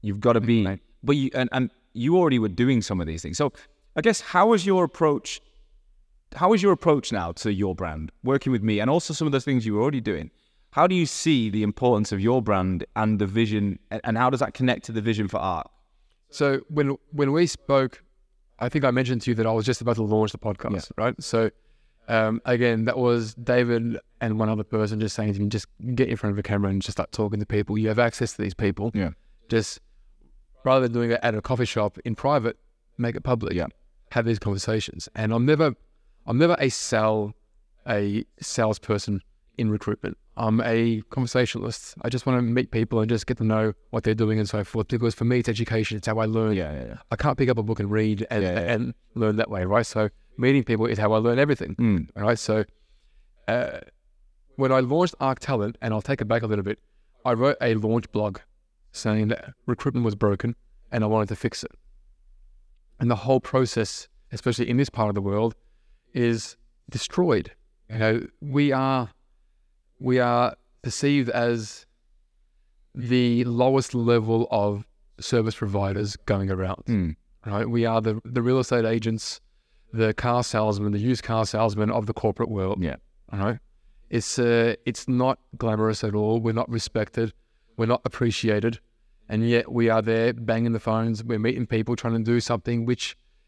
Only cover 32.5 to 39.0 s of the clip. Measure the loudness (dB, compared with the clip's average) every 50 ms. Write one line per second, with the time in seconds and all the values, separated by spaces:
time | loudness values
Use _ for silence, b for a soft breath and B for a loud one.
32.5 | -4 -8 _ _ _ _ _ _ _ -4 -4 -4 -4 -4 -2 -2 -2 0 0 -2
33.5 | -2 -2 -4 -4 -6 _ _ _ _ _ _ -6 -2 0 0 2 0 0 0 -2
34.5 | -4 -2 -2 -2 -2 -2 -2 -6 -10 -12 -16 -12 -6 -4 -2 0 2 2 4 4
35.5 | 4 4 4 2 0 -4 _ _ _ _ _ _ _ _ -6 -2 2 4 4 4
36.5 | 4 2 2 0 -2 -2 -4 -2 0 2 2 2 2 0 -2 -4 -8 _ _ _
37.5 | _ _ _ _ _ _ -6 -4 -2 0 0 0 -2 -4 -4 -6 _ -16 -14 -6
38.5 | -2 0 0 0 0 -2 -2 -2 -2 -2